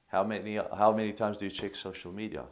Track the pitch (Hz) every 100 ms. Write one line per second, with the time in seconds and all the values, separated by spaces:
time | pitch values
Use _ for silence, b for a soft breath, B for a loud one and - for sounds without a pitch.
0 | - 95 101 104 104 107 - 98 107 110
1 | 107 104 107 104 98 - 98 - 95 92
2 | 87 98 107 76 64